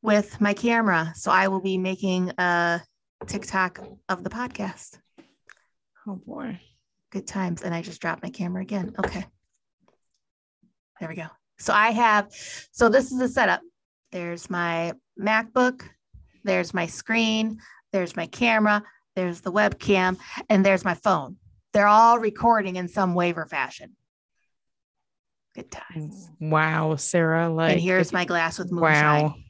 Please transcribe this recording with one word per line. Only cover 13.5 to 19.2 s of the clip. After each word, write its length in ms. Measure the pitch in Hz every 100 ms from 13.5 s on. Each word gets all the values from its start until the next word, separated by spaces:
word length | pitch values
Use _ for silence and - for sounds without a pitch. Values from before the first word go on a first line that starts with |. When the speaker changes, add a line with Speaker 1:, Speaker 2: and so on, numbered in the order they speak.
| 180 - _ _ _ _
Speaker 1:
There's 380 | 185 170 170 -
my 440 | 180 170 165 165 - _ -
MacBook. 640 | 196 220 226 254 254 254 - _ _ - - _
There's 300 | 208 185 170
my 140 | 185 170
screen. 720 | - - 226 226 220 220 220 - - _
There's 240 | 196 175 -
my 100 | 165
camera. 560 | - 240 220 214 208 208 _ _
There's 260 | -